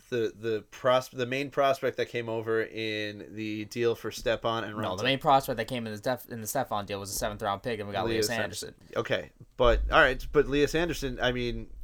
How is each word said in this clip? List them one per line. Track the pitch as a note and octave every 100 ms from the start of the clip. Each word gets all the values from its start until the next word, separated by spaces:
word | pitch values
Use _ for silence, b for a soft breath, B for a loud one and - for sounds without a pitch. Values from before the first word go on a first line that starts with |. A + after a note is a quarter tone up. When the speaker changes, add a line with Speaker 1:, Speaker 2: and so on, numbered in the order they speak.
| -
Speaker 1:
the, | A#2+ A2 G2+
the | A2+ G#2+ G2+
pros-, | - C3 B2+ B2+
the | C3
main | A#2+ C3 C#3
prospect | C3+ C#3 C3+ - -
that | A2+
came | B2 A2+
over | A2+ A2 A2+
in | G#2+ F#2+ A2 G#2+ G#2+ G#2 C#2+
the | G#2 A2 G#2+ G#2+
deal | A#2+ A#2
for | A2+ A2+
Stepan | - B2 A2 A#2 A2+
and | G#2 G#2+
Speaker 2:
No, | G#2+
Speaker 1:
Raanta. | F#2
Speaker 2:
the |
main | A#2+ C3+
prospect | D#3 C#3 C3+ A#2
that | A2
came | B2+ A2+
in |
the | G#2+
Steph-, | C3 B2 -
in | A#2
the | G#2+
Stepan | C#3 B2 G#2+
deal | G2 G2+
was | G2+
a |
seventh | G2+ A#2 G#2
round | G#2+ G2
pick, | B2+ A2
and | G2+
we |
got | G2
Speaker 1:
Elias | F#2+ A2 G#2+
Speaker 2:
Elias | A#2
Speaker 1:
An- |
Speaker 2:
Anderson. | G#2 F2+ - - - -
Speaker 1:
Okay, | A#2+ F#2+ - - - -
but | B2 - -
all | C#3+
right, | D3 C3 -
but | D3+
Elias | B2+ C#3+ C#3+
Anderson, | D#3+ E3+ C#3+ C#3 B2
I | A#2+
mean, | B2 A#2+ A2+ A2 -